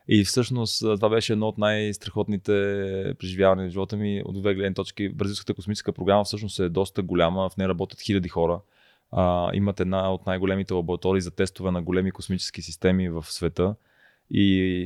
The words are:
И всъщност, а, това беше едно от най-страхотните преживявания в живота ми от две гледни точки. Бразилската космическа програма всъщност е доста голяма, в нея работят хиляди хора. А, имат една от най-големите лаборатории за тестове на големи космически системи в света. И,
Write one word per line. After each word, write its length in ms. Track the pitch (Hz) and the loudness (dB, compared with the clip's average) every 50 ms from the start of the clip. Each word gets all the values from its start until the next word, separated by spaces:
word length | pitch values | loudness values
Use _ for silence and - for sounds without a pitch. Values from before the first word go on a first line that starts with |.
| _ - | _ 4
И 160 | 107 104 98 | 6 6 6
всъщност, 580 | - - 127 120 - 123 120 113 107 - - | 6 4 2 2 0 0 -2 -2 -2 -2 0
а, 140 | - 110 107 | 0 0 2
това 120 | 98 110 107 | 4 4 4
беше 240 | 110 113 - - | 4 2 2 2
едно 160 | 113 107 107 110 | 0 0 0 -2
от 100 | 101 107 | 0 0
най-страхотните 920 | 104 107 107 107 107 104 101 - - 101 - 107 101 101 104 95 - - 104 101 101 101 101 101 98 95 95 98 95 98 - - | 2 2 2 2 0 -2 -4 -6 -10 -6 -2 -2 -2 0 -2 -2 0 2 2 2 2 0 -2 -2 -4 -4 -4 -4 -4 -4 -6 -6
преживявания 500 | 90 92 92 92 95 95 95 95 95 90 | -8 -6 0 4 4 4 4 4 2 -4
в 40 | |
живота 240 | 85 98 95 - 104 | -4 -4 -4 -4 -4
ми 260 | 104 104 104 101 98 - | -4 -2 -2 -2 -4 -4
от 160 | - 95 98 | -6 -6 -2
две 140 | 95 104 98 | 0 0 0
гледни 200 | 95 98 98 92 | 0 0 -2 -2
точки. 340 | 98 95 - - - 101 95 | -4 -6 -6 -6 -6 -4 -4
Бразилската 460 | - 101 101 98 101 - - - 101 | -4 -4 -4 -4 -4 -6 -6 -6 -6
космическа 380 | - 87 98 107 - - 101 | -6 -4 -6 -6 -4 -4 -6
програма 320 | - - 92 98 98 104 101 | -4 -2 2 4 4 4 4
всъщност 360 | - 107 101 110 98 - - | 0 -4 -6 -6 -6 -4 -2
е 80 | 95 87 | -2 0
доста 340 | 85 92 98 - - 104 | 0 0 -2 -2 -2 -6
голяма, 460 | 95 85 90 87 85 85 92 95 95 90 | -4 0 2 4 4 4 2 0 -2 -4
в 80 | - | -2
нея 120 | 101 95 95 | -2 -2 -2
работят 320 | 92 82 95 - - - | -2 -2 -4 -8 -8 -8
хиляди 280 | - - 101 98 90 87 | -2 0 0 0 0 -2
хора. 320 | - 87 85 82 85 87 - _ _ _ _ _ _ _ _ - - | -2 0 0 0 0 -2 -6 _ _ _ _ _ _ _ _ -6 0
А, 360 | 92 92 90 87 87 87 - 92 | 2 2 2 2 2 0 0 0
имат 260 | 98 101 101 95 - | 2 2 2 0 0
една 320 | 92 92 95 95 95 95 | -2 0 0 0 0 0
от 140 | 95 92 - | -2 -2 -2
най-големите 480 | 95 92 92 95 95 95 98 95 - 92 | -4 -2 0 0 0 0 0 -2 -2 -2
лаборатории 460 | 90 85 80 90 87 - 92 95 98 | -2 0 -2 -2 -2 0 0 0 0
за 100 | 87 87 | 0 -2
тестове 400 | - - 95 92 - - 92 95 | -2 -2 -2 -2 -2 -4 -4 -2
на 120 | 90 90 | -2 -2
големи 280 | 82 87 90 92 92 95 | -2 0 0 2 2 0
космически 520 | - - - - 95 90 - - - 90 | -2 -4 -6 -4 -4 -4 -4 -6 -10 -12
системи 460 | 85 - 78 - - 92 92 92 92 87 | -12 -14 -6 0 2 2 4 2 0 -2
в 160 | 82 82 78 - | -4 -6 -8 -8
света. 460 | - - 87 82 - - 90 98 110 - _ _ _ _ _ _ _ _ _ - | -8 -4 -4 -4 0 0 0 0 0 -4 _ _ _ _ _ _ _ _ _ -4
И, 520 | - 101 101 98 95 92 92 92 90 90 90 | 0 2 4 4 4 2 2 0 0 -2 -4